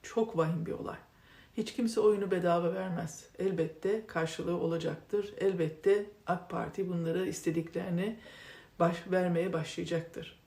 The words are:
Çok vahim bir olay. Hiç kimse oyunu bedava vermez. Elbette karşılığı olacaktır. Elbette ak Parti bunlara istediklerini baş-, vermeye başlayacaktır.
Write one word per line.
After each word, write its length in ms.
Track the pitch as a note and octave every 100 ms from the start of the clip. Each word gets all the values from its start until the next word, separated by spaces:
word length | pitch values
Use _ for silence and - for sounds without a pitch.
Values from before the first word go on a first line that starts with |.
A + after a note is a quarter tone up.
Çok 340 | - - A3 D#3+
vahim 280 | D#3 E3+ E3+
bir 60 |
olay. 260 | - - - - _ - - - -
Hiç 160 | A3
kimse 260 | - A#3 -
oyunu 320 | G#3+ G#3 G3
bedava 420 | F3+ F3 E3+ E3+
vermez. 520 | F#3 F#3+ F3 E3 - - -
Elbette 680 | F#3+ E3+ D#3+ - G3 A3 -
karşılığı 500 | E3+ D#3+ - - F3
olacaktır. 760 | F3 E3 D#3+ D#3 - G#3 G3+ -
Elbette 680 | G3 F3+ D#3+ - G3 G3+ G#3 - -
ak 220 | F3+ -
Parti 400 | E3+ E3 - F3+
bunlara 360 | E3+ E3 E3+ F#3
istediklerini 920 | E3+ - E3 E3 - F#3 F3 G3+ A3+ - - - - - -
baş-, 320 | E3+ F3 G3
vermeye 420 | F#3 F3+ E3+ F#3
başlayacaktır. 880 | E3+ D#3 - E3 E3+ E3 - E3 -